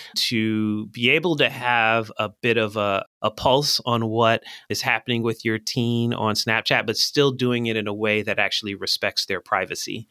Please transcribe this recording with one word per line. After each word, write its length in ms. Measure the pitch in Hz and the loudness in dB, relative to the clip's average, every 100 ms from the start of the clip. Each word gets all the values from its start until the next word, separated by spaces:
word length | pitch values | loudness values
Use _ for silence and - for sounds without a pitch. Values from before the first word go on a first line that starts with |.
| - - | -10 -4
to 720 | - 117 110 107 107 107 110 | -2 0 0 0 0 -2 -6
be 240 | 120 120 | 0 2
able 260 | 156 175 151 | 4 2 2
to 120 | 123 | 0
have 640 | 127 123 120 110 117 107 - | 0 0 2 4 2 0 -4
a 100 | 107 | -6
bit 300 | - 120 113 | -2 0 2
of 180 | 107 107 | 0 0
a, 280 | 101 98 - _ | 0 0 -4 _
a 80 | 110 | -4
pulse 500 | - 143 135 143 - | 0 2 2 2 -2
on 220 | - 117 113 | 0 0 0
what 360 | 113 113 113 - - - | 2 4 2 -2 -16 -8
is 120 | - | -4
happening 420 | 131 113 - 117 | -2 -2 0 -2
with 220 | 113 110 | 0 -2
your 140 | 113 110 | -2 -2
teen 560 | - 127 120 117 117 | -2 -2 0 2 0
on 200 | 117 110 104 | 0 0 0
Snapchat, 500 | 113 110 - 127 104 | 0 0 2 0 0
but 100 | 107 | -2
still 360 | - 147 143 | 0 2 2
doing 340 | 127 123 120 117 | 2 0 0 0
it 100 | 110 | -2
in 120 | 104 | -2
a 60 | |
way 280 | 104 107 107 | -2 0 0
that 160 | 104 101 | 0 -2
actually 380 | 98 - 107 98 | -2 -2 -4 -6
respects 500 | 95 - 101 - - | -4 -2 -2 -2 -4
their 140 | 92 | -6
privacy. 680 | - 98 92 85 - 101 107 | -2 -2 -2 -6 -8 -10 -12